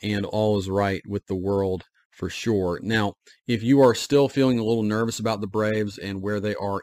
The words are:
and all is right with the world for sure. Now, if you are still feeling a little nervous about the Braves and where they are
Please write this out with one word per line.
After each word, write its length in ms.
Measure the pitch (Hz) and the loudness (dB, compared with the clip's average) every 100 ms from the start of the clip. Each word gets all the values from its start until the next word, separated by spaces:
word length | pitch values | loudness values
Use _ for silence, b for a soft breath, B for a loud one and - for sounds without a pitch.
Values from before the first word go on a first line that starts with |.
and 240 | 104 104 98 | -4 -2 -2
all 320 | 107 107 104 | 0 2 0
is 100 | 95 | 0
right 320 | 95 101 95 104 | 0 0 -2 -6
with 180 | 101 - | -8 -6
the 100 | 95 | -4
world 480 | 95 98 95 92 - _ _ | -2 0 0 -4 -10 _ _
for 180 | - 90 | -10 -10
sure. 520 | - 120 104 90 87 | -4 0 0 0 -2
Now, 320 | 101 110 101 - b b - | -2 0 0 -4 b b -4
if 160 | 117 | -2
you 180 | 113 139 | 4 6
are 140 | 127 | 6
still 340 | 110 - 143 139 | 4 2 2 4
feeling 300 | 139 131 120 | 2 2 2
a 60 | |
little 180 | 110 117 | 0 0
nervous 380 | 107 107 113 113 | 0 0 -2 -2
about 200 | 110 104 | -4 -4
the 60 | 104 | -4
Braves 500 | 107 107 107 104 101 | -2 0 0 -4 -6
and 240 | 98 98 | -8 -6
where 200 | 98 104 | -4 -4
they 160 | 104 104 | -4 -4
are 260 | 101 98 | -4 -6